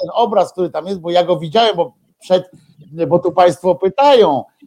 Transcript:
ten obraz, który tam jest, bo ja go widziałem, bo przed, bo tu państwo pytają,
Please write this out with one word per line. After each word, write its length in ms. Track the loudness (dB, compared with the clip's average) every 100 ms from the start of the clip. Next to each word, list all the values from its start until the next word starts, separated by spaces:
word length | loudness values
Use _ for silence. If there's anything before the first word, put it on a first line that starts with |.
ten 80 | -6
obraz, 380 | -2 0 0 -2
który 180 | -4 -6
tam 160 | -6 -10
jest, 140 | -10
bo 100 | -2
ja 140 | -2
go 140 | 0 -2
widziałem, 380 | -2 0 0 0
bo 180 | -4 -8 _ _
przed, 300 | -2 -2 -2 -14 _ _ -18 -8 -2
bo 100 | -2
tu 140 | 0
państwo 420 | 2 2 2 -2
pytają, 680 | -2 -2 2 4 6 4 0 -6 _